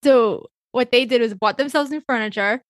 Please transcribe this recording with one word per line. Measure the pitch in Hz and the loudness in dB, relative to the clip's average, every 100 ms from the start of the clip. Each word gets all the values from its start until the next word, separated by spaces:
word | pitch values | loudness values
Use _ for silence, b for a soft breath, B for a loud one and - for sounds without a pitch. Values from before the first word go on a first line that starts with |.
So | 285 262 226 170 - _ _ | 4 4 4 -2 -10 _ _
what | 247 247 | -4 0
they | 247 | 0
did | 254 240 | 2 0
was | 226 | 0
bought | 202 214 196 | 0 -2 -2
themselves | 277 294 285 | -2 -2 -4
new | 302 - | -6 -4
furniture. | 247 214 208 202 240 _ | -4 -4 -4 -2 -2 _